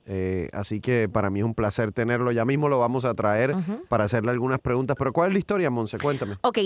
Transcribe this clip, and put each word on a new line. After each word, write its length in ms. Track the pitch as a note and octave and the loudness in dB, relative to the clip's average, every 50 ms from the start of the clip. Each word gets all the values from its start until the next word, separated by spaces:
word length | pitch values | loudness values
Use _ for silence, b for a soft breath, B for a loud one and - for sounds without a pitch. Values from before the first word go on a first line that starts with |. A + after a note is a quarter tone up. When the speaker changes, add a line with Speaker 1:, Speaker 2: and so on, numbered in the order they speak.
| _ | _
Speaker 1:
eh, 440 | A2+ G2 F#2+ F#2 F#2 F#2 F#2 E2 - - | -8 -4 -4 -2 -2 -2 -2 -4 -4 -6
así 280 | G2+ G2+ - G#2+ G#2 | -8 -6 -6 -6 -4
que 280 | - B2+ B2 A#2 A2 G2 | -2 0 2 2 2 2
para 220 | - A2 G2+ G2 | 0 0 0 0
mí 80 | G2 G2+ | 0 0
es 60 | G#2+ | 0
un 100 | A2+ A2+ | 0 0
placer 380 | - A2 G#2 - - A#2 G#2 - | 0 -2 0 0 0 0 0 0
tenerlo. 400 | - A2+ A#2 A#2+ A#2 B2 B2 A#2+ | -2 0 0 0 0 0 0 0
Ya 120 | A#2 A2+ | 0 2
mismo 240 | B2+ C#3 D3 D3 D3 | 2 2 2 2 2
lo 120 | C#3 B2+ | 2 2
vamos 240 | A#2+ A#2+ B2+ B2+ B2 | 2 2 2 0 0
a 100 | B2+ A2+ | 0 0
traer 380 | - G#2+ G#2 G#2 A2 B2 C3+ D3+ | 0 2 2 2 4 2 2 0
Speaker 2:
Ujú. 320 | F#3+ E3 E3+ G#3 C4 F4+ - | 0 -2 -4 -6 -8 -4 0
Speaker 1:
para 140 | A#2 G#2+ G#2 | 0 2 2
hacerle 300 | G#2 A#2+ A#2 G#2 A#2+ B2 | 2 0 0 0 0 0
algunas 260 | A#2+ B2 C3 C3 B2+ | 0 0 0 -2 -2
preguntas. 380 | - C3 A#2+ B2+ C3 C3 C#3 - | 0 0 0 0 0 0 -2 -2
Pero 140 | C#3 C3 A2 | -2 -2 2
¿cuál 160 | E3 E3+ F#3+ | 2 2 2
es 60 | F#3+ | 2
la 40 | G3 | 0
historia, 320 | E3 - G#3 G3 F3 C#3 | 0 0 0 0 0 0
Monse? 260 | B2 A#2 A2 G2+ - G#2+ | 0 0 -2 -4 -4 -4
Cuéntame. 380 | - C#3+ C#3+ C3 B2+ G2+ G2+ - | -2 -2 -2 -2 -4 -6 -4 -2
Speaker 2:
Ok, 180 | - B3 - A3+ G3+ | -2 0 0 0 -2